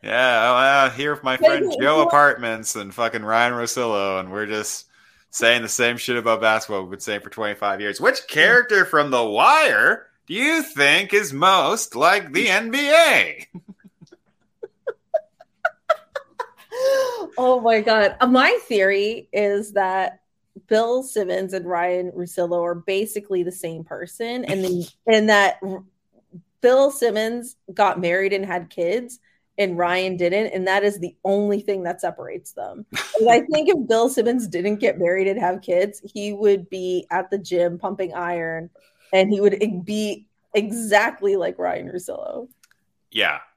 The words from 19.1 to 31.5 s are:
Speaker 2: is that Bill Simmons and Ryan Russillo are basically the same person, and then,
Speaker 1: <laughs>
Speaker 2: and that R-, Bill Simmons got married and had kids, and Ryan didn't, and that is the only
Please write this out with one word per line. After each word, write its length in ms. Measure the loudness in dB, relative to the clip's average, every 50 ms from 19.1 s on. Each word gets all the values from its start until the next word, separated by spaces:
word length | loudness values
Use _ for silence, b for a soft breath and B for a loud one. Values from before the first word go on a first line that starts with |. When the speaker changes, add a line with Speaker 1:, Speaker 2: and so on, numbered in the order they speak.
| -4 -6 -12 _ -2
Speaker 2:
is 400 | 0 0 2 0 -2 -4 -2 -2
that 480 | 0 0 0 0 -2 -2 -4 -6 _ _ _ _ _ _ _ _ -20 _ _
Bill 360 | 2 2 2 2 0 -2 -4
Simmons 500 | -4 -4 -4 -2 -2 -2 -4 -4 -4 -6
and 120 | -8 -6
Ryan 460 | -4 -4 -2 -2 -2 -2 -2 -4 -6
Russillo 500 | -8 -10 -12 -10 -4 -4 -4 -2 -2 -2 -2
are 120 | -4 -6
basically 680 | -6 -6 -4 -2 -2 -2 -4 -6 -10 -8 -4 -4 -4 -4
the 80 | -4
same 320 | -6 -10 -10 -10 -10 -10 -12
person, 640 | _ -12 -12 -12 -14 -12 -12 -10 -8 -8 -8 -6
and 180 | -4 -4 -4 -2
then, 200 | -4 -4 -4 -6 -8 _
Speaker 1:
<laughs> 120 | _ _ 2
Speaker 2:
and 220 | 2 4 6 6
that 280 | 6 6 6 4 0 -2
R-, 220 | -8 -10 -10 -10 -12 _ _ _ _ _ _ _ _ _ _ -20 _ _ _ _
Bill 300 | 2 4 4 6 4 2
Simmons 640 | 0 0 -2 -2 0 0 -2 -4 -4 -8 -10 -14 -20 _ _ -16 -2
got 260 | 0 2 2 2 0
married 320 | -2 0 0 0 0 0 -2
and 120 | -2 -4
had 240 | -4 -6 -6 -8 -8
kids, 500 | -6 -4 -2 -2 -2 -4 -4 -8 -18 -20 _ _ _ _ _ _ _ -2
and 200 | -2 -2 0 -2
Ryan 400 | 0 0 0 0 -2 -2 -2 0
didn't, 360 | 0 0 0 0 -2 -2 -4
and 140 | -4 -2 0
that 160 | 0 2 2
is 160 | 0 -2 -2
the 160 | -10 -10 -12 _ _
only 340 | 0 0 0 0 0